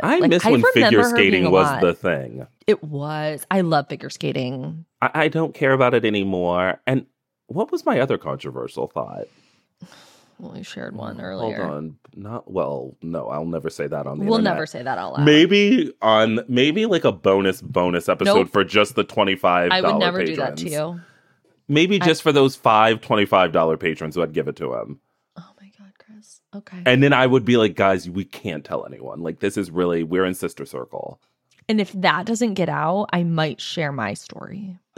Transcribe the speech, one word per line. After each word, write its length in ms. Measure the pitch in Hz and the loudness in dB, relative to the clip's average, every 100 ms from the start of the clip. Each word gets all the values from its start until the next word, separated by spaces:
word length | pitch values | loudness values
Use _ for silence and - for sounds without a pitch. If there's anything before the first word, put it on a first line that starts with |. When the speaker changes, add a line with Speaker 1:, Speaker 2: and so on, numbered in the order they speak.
Speaker 1:
I 160 | - 320 | 0 2
Speaker 2:
Like, 100 | 320 | 4
Speaker 1:
miss 160 | 170 214 | 4 4
Speaker 2:
I 60 | |
Speaker 1:
when 100 | 247 | 4
Speaker 2:
remember 120 | 226 508 | 6 6
Speaker 1:
figure 200 | 233 214 | 6 6
Speaker 2:
her 140 | 247 233 | 4 4
being 160 | 104 | 4
Speaker 1:
skating 140 | 95 90 | 4 4
Speaker 2:
a 20 | |
Speaker 1:
was 160 | 95 95 | 4 4
Speaker 2:
lot. 160 | 135 | 2
Speaker 1:
the 140 | 92 82 | 0 0
thing. 500 | 95 76 64 62 64 _ - | -2 -2 -6 -14 -18 _ -2
Speaker 2:
It 160 | 214 | -2
was. 640 | 151 147 147 151 151 151 - | -2 -8 -8 -6 -6 -8 -2
I 120 | 190 | 0
love 280 | 175 151 139 | 2 0 0
figure 220 | 139 143 | -10 -12
skating. 760 | - 151 139 127 131 147 160 165 _ | -8 -6 -4 -6 -8 -10 -12 -18 _
Speaker 1:
I, 80 | 123 151 | -2 0
I 120 | 147 | 0
don't 280 | 160 156 - | 0 -4 -2
care 180 | 139 | 0
about 220 | 131 123 120 | 4 4 2
it 100 | 110 | 2
anymore. 720 | 104 98 92 87 87 92 90 - | 0 -2 -2 0 0 -2 -2 -2
And 220 | 131 - _ _ _ _ | -4 -4 _ _ _ _
what 240 | 143 254 | -8 -4
was 120 | 349 | -4
my 160 | 320 190 | -2 -2
other 200 | 135 101 | -2 -4
controversial 680 | 80 69 71 64 60 - 65 | -6 -8 -10 -10 -10 -8 -8
thought? 400 | - 57 50 - _ _ _ _ _ - - - _ _ _ | -8 -8 -12 -14 _ _ _ _ _ -20 -20 -20 _ _ _
Speaker 2:
Well, 180 | 180 190 | -20 -18
you 60 | |
shared 320 | 185 - 62 - | -16 -14 -14 -12
one 200 | - - | -14 -14
Speaker 1:
Hold 100 | 90 | -12
Speaker 2:
earlier. 380 | 95 113 - | -8 -8 -6
Speaker 1:
on. 340 | 87 73 80 - _ 90 | -8 -8 -12 -16 _ -20
Not, 360 | 101 120 - | -14 -14 -8
well, 440 | 92 71 69 65 67 | -4 -4 -6 -10 -14
no, 260 | 82 82 57 | -10 -8 -6
I'll 160 | 71 82 | -8 -6
never 240 | 82 76 | -6 -8
say 180 | - 73 | -8 -6
that 180 | 76 69 | -6 -8
on 120 | 73 | -6
the 60 | 202 | -2
Speaker 2:
We'll 100 | 226 | 0
Speaker 1:
internet. 160 | 214 175 | 0 -2
Speaker 2:
never 100 | 156 | -6
say 180 | - | -10
that 140 | 127 123 | -8 -8
out 160 | 92 | -6
loud. 100 | - 147 | 2 6
Speaker 1:
Maybe 640 | 151 175 202 202 262 151 - | 6 6 4 4 2 0 0
on, 400 | 110 110 113 110 123 | 4 6 4 0 0
maybe, 380 | 123 143 170 226 | 2 2 2 0
like, 200 | 170 135 | 2 0
a 60 | |
bonus, 500 | 92 98 98 95 92 | 0 2 4 2 -2
bonus 480 | 92 - 90 87 92 | -4 -2 0 0 -2
episode 240 | 90 98 101 | 0 2 2
Speaker 2:
Nope. 140 | 87 | 2
Speaker 1:
for 140 | 104 | 0
just 320 | 90 107 104 - | 2 2 2 0
the 80 | |
twenty-five 640 | 101 - 98 95 92 90 87 | -2 0 0 2 2 2 2
dollar 180 | 92 90 | 2 0
Speaker 2:
I 40 | |
would 80 | 76 | 0
never 240 | - 92 82 | -2 -2 -4
do 100 | - | -4
that 200 | 127 151 | -6 -6
to 80 | 170 | -8
Speaker 1:
patrons. 300 | 151 156 175 | -6 -8 -10
Speaker 2:
you. 40 | 175 _ _ _ _ _ - | -18 _ _ _ _ _ 0
Speaker 1:
Maybe 320 | 147 180 196 | 2 4 4
Speaker 2:
I 40 | 175 | 2
Speaker 1:
just 160 | 156 | 2
for 80 | 160 | 2
those 240 | 143 135 - | 4 4 2
five 440 | 127 110 110 110 | 2 6 4 2
twenty-five 500 | - 110 101 98 90 | 0 0 4 4 4
dollar 260 | 85 82 80 | 2 2 0
patrons 380 | 85 78 80 80 | -2 -4 -6 -4
who 60 | |
I'd 100 | 82 | -4
give 140 | 80 71 | -4 -6
it 80 | 71 | -6
to 180 | 71 60 | -8 -8
'em. 240 | 55 71 _ _ _ - 170 _ 196 _ 196 _ _ 214 214 _ _ 202 | -10 -16 _ _ _ -20 -20 _ -20 _ -20 _ _ -20 _ _ _ -20
Speaker 2:
Okay. 260 | - 185 175 | -18 -4 2
Speaker 1:
And 160 | 127 | 4
then 120 | 139 | 6
I 120 | 135 131 | 4 4
would 200 | 131 110 | 2 4
be 120 | 120 | 2
like, 180 | 110 85 | 2 2
"Guys, 340 | 98 95 85 | 2 2 -4
we 160 | 87 92 | -8 -10
can't 380 | - 101 78 | -10 -10 -10
tell 220 | 71 85 - | -8 -10 -10
anyone. 360 | 65 64 73 | -16 -16 -10
Like, 180 | 82 82 | -10 -4
this 180 | 101 104 | -4 -4
is 140 | 90 | -6
really, 320 | 82 87 85 | -2 0 0
we're 220 | 82 90 92 | 0 0 0
in 80 | 90 | -2
sister 300 | 85 - 69 | -8 -8 -12
circle." 540 | 65 64 - - - _ _ _ _ - | -12 -12 -12 -14 -16 _ _ _ _ -4
Speaker 2:
And 100 | 220 | -2
if 100 | 190 | -2
that 320 | 196 180 151 185 | 0 0 0 -2
doesn't 300 | 226 233 190 | -2 -2 -2
get 140 | 165 | -4
out, 380 | 143 156 190 208 | -2 -2 -2 -2
I 100 | 180 | -2
might 360 | 175 165 156 - | 0 -2 -2 -6
share 300 | - - 151 | -10 -8 -6
my 220 | 139 104 | -6 -8
story. 640 | 104 - - - 196 196 180 _ | -8 -14 -18 -16 -14 -14 -16 _